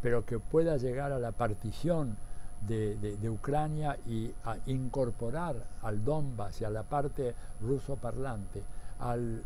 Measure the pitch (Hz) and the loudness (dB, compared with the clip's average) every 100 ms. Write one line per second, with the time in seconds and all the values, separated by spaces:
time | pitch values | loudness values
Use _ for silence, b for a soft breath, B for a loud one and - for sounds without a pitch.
0 | - 117 110 113 - 156 165 151 127 127 | 4 2 2 -2 2 4 4 4 2 0
1 | 143 135 117 113 117 104 110 - 156 165 | 0 0 -2 2 0 2 -2 0 2 2
2 | 135 101 B B B B 104 110 107 107 | 2 -2 B B B B 0 2 0 0
3 | 107 101 113 110 - 147 151 151 151 - | -2 -2 -2 -2 2 2 2 0 0 0
4 | - 113 113 - 120 104 - 131 131 143 | -2 0 -2 -4 -4 -2 0 0 0 0
5 | 127 107 117 143 175 143 - - 117 107 | 0 0 -2 0 0 -2 -4 -4 0 2
6 | 110 156 143 117 101 - 110 107 107 147 | 4 4 2 0 -2 -2 -2 -2 0 0
7 | 143 - 127 113 B B 107 135 117 139 | 0 0 -2 -2 B B 0 0 0 -2
8 | 120 - 135 113 95 101 - B B B | -2 -2 -2 -2 -4 -4 -4 B B B
9 | 123 120 120 113 | 0 0 0 -2